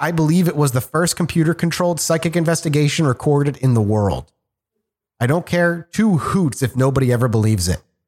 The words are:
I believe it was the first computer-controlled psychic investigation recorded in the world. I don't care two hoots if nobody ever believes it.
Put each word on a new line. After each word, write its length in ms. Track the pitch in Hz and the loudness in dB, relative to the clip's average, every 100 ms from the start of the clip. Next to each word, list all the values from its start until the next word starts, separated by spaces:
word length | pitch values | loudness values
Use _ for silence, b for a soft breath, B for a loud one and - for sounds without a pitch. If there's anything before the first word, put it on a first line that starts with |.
I 120 | 151 | -4
believe 360 | 165 156 175 170 | 0 2 2 2
it 80 | 147 | 2
was 160 | 143 | 0
the 80 | 123 | 0
first 360 | - 156 175 - | -4 -2 -2 -2
computer-controlled 840 | 170 170 156 160 170 - 175 165 | -2 0 0 0 -2 -2 -2 -2
psychic 360 | - 165 170 170 | -2 -2 0 -2
investigation 680 | 165 160 165 147 143 - 151 | 0 -2 0 0 0 0 0
recorded 520 | 120 151 143 143 139 | 0 0 2 0 0
in 160 | 131 | 0
the 80 | 117 | 2
world. 500 | 104 107 101 - - _ _ _ _ _ _ _ _ - | 2 2 0 -2 -10 _ _ _ _ _ _ _ _ -4
I 60 | 120 | -2
don't 180 | 170 170 | -2 -2
care 420 | 175 170 170 - | 0 0 -2 -6
two 240 | - 220 160 | 0 2 2
hoots 440 | - 196 160 - | 0 0 0 -2
if 140 | 131 123 | -4 0
nobody 360 | 135 135 127 | 0 2 0
ever 160 | 120 123 | 2 2
believes 400 | 113 107 107 87 | 2 2 0 -2
it. 140 | 85 _ _ | -4 _ _